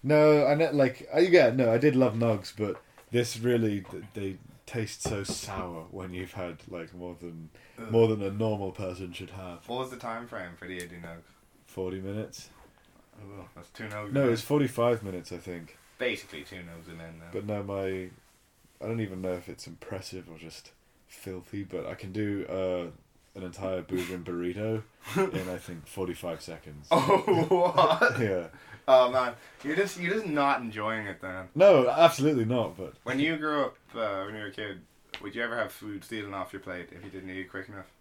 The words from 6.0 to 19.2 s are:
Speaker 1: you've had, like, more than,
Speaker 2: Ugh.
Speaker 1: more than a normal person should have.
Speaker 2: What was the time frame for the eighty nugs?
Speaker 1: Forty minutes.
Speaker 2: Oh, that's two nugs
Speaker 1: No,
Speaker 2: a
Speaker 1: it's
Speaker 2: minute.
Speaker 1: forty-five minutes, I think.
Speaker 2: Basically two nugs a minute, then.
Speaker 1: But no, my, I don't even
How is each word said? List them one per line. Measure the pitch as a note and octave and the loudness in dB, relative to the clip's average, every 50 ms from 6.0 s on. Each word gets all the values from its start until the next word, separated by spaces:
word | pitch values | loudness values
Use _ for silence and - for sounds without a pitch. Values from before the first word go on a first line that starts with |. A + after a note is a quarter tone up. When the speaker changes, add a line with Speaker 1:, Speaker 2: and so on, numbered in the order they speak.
| F#2 F#2 F2+ | -10 -8 -8
Speaker 1:
you've | F2+ F#2 F2+ - | -8 -10 -10 -8
had, | G2+ F#2 F2 E2+ D#2 - - | -8 -8 -8 -8 -12 -14 -14
like, | F2+ E2+ E2 D#2+ - | -12 -12 -12 -12 -14
more | F2+ F2+ F2+ F2 D#2 | -14 -12 -12 -12 -12
than, | F2 F2 E2 E2 D#2+ D#2 _ - - - _ - | -12 -14 -12 -14 -16 -18 _ -20 -20 -20 _ -16
Speaker 2:
Ugh. | A2+ A2+ | -8 2
Speaker 1:
more | A2+ A#2 A2+ A2 | 4 6 6 6
than | A2 G#2 | 4 0
a | G2+ G2 | -2 -6
normal | G2 G#2 A2+ A2 G#2+ G2+ G2 F#2+ | -2 -2 0 0 0 -2 -4 -6
person | F2+ - G2+ F#2 F2+ F2+ F#2+ F2+ F2 | -6 -6 -8 -8 -8 -8 -10 -12 -10
should | - F#2+ D#2+ | -12 -14 -14
have. | - G2+ F#2 F2+ F2 E2+ - - | -14 -14 -14 -14 -14 -16 -12 -10
Speaker 2:
What | A2+ B2+ | -8 -8
was | C3 C3 | -8 -8
the | C3 A#2 | -10 -12
time | A#2+ A#2+ A2+ A#2 A#2+ A#2 | -10 -10 -10 -10 -10 -12
frame | A#2 G#2+ F#2 F2 F2 - | -12 -12 -12 -12 -14 -14
for | F2+ F2+ | -12 -10
the | F#2 F2+ | -10 -10
eighty | F2 E2+ F2 E2+ | -10 -12 -12 -14
nugs? | E2+ E2+ E2+ E2 E2 _ _ _ _ _ _ _ _ | -14 -14 -16 -16 -18 _ _ _ _ _ _ _ _
Speaker 1:
Forty | _ - - F#2+ F#2 F#2 F#2+ | _ -8 -6 -6 -6 -6 -6
minutes. | F#2+ G2 G2+ G#2+ G#2+ - - - - - - - - - _ _ _ _ _ _ _ _ _ - | -8 -6 -6 -6 -8 -8 -12 -16 -18 -18 -20 -20 -20 -20 _ _ _ _ _ _ _ _ _ -20
Speaker 2:
Oh, | G#2 G2 G2+ G2 F2 E2 _ | -20 -18 -16 -18 -18 -18 _
that's | F2 F2 - | -20 -20 -20
two | _ - A2+ | _ -12 -12
nugs | G#2+ G#2+ G#2 G#2 G2+ B2+ | -10 -8 -8 -8 -2 0
Speaker 1:
No, | C#3 | 2
Speaker 2:
a | C#3 B2+ | 2 2
Speaker 1:
it's | |
Speaker 2:
minute. | A#2 A2+ | 2 0
Speaker 1:
forty-five | - - D3 D3+ C#3+ B2 A#2+ - A#2 A#2+ A#2+ A2 | 0 0 2 2 2 0 0 2 2 2 2 0
minutes, | G#2 G2 F#2 F2+ - - | -2 -8 -10 -10 -10 -12
I | F2+ E2+ | -14 -12
think. | - F#2+ F2+ E2+ E2 D#2 - _ _ _ _ _ | -10 -12 -12 -12 -12 -16 -20 _ _ _ _ _
Speaker 2:
Basically | B2+ B2 G#2+ G2+ - - - D2+ C#2+ | -4 -4 -4 -4 -8 -14 -16 -16 -14
two | - G2 F#2 | -14 -16 -16
nugs | F2 E2+ E2 E2 E2 E2+ | -14 -14 -16 -18 -18 -16
a | |
minute, | E2 E2 E2 E2 E2 E2 | -16 -16 -16 -16 -16 -18
then. | E2 E2+ F2+ | -18 -10 -8
Speaker 1:
But | G2+ G2 G#2 | -8 -4 -4
no, | G#2+ G#2 G2+ | -4 -4 -4
my, | G2 G2 G2 G2 F#2+ F#2+ F#2+ F#2 F#2 - - _ _ _ _ _ _ _ _ _ _ _ _ | -4 -4 -2 -2 -2 -4 -4 -6 -10 -14 -20 _ _ _ _ _ _ _ _ _ _ _ _
I | - G#2+ | -6 -6
don't | A#2 A#2 | -2 -2
even | A2 G2 F#2+ F#2 | -2 -4 -4 -4